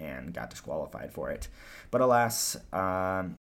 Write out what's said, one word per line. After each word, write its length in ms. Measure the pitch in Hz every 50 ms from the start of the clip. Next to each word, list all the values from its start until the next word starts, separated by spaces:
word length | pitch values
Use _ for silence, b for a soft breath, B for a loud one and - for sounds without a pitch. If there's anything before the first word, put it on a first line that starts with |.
and 340 | 78 73 65 64 64 80 -
got 160 | - 60 -
disqualified 640 | - - - - 71 80 76 - - - - -
for 180 | - - - 64
it. 160 | - - - - B B B B B B B B
But 80 | - 123
alas, 560 | 127 127 120 120 120 113 113 - - - - - - -
um, 640 | - 90 95 92 92 92 92 92 95 95 90 90 87 - _ _ _